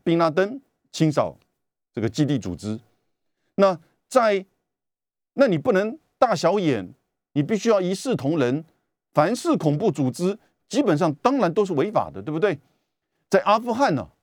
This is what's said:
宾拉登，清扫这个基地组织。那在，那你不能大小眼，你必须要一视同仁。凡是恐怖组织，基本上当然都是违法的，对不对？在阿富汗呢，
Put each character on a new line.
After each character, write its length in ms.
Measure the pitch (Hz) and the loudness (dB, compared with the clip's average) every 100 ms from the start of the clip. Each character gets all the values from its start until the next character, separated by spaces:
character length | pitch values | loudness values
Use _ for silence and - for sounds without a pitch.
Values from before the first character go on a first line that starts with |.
宾 160 | - 165 | -2 0
拉 120 | 165 | 2
登， 300 | 156 202 277 - _ _ | 0 -2 -4 -18 _ _
清 200 | - 160 | 0 0
扫 260 | 143 92 65 _ _ _ _ _ | 2 -2 -6 _ _ _ _ _
这 80 | - | -6
个 80 | 110 | -4
基 160 | - | 0
地 140 | 139 139 | 0 -2
组 180 | 95 82 | -4 -8
织。 220 | 104 110 - _ _ _ _ _ _ - | -8 -10 -12 _ _ _ _ _ _ 2
那 220 | - 175 _ _ _ | 2 2 _ _ _
在， 360 | 262 220 196 190 _ _ _ _ _ _ _ _ | 2 2 0 -4 _ _ _ _ _ _ _ _
那 120 | - 269 | 2 2
你 100 | 165 | 2
不 160 | 190 | 2
能 260 | 190 - 294 _ - | 0 0 -6 _ 0
大 160 | 247 | 0
小 240 | 185 170 208 | 2 2 2
眼， 340 | 170 117 92 - _ _ _ | 0 0 -4 -14 _ _ _
你 100 | 143 | -4
必 140 | 147 214 | 0 0
须 120 | 226 | 2
要 120 | 202 | 0
一 140 | 180 | 0
视 220 | 196 269 196 | -4 -4 -2
同 220 | 135 165 | 0 0
仁。 260 | 120 143 160 _ _ _ _ | 0 -2 -6 _ _ _ _
凡 220 | - 160 | 0 0
是 220 | 240 339 240 | 0 -2 0
恐 220 | 156 147 | 0 0
怖 120 | 208 | 0
组 180 | 147 131 | 0 -2
织， 260 | 117 180 208 _ _ - | -2 -4 -4 _ _ -6
基 140 | 240 | -2
本 160 | 254 147 | 0 2
上 140 | 170 | 0
当 220 | 143 247 277 | 0 0 0
然 160 | 180 | 0
都 120 | 185 | 0
是 80 | 196 | -2
违 160 | 151 190 | 0 -2
法 200 | 160 82 | -2 -4
的， 100 | 71 | -8
对 120 | 107 | -8
不 60 | 156 | -2
对？ 200 | 202 143 _ _ _ _ _ _ _ | -2 -2 _ _ _ _ _ _ _
在 100 | 196 | 0
阿 180 | 185 220 | 2 0
富 140 | 233 | 0
汗 220 | 233 269 | -2 0
呢， 140 | 139 82 _ | -2 -6 _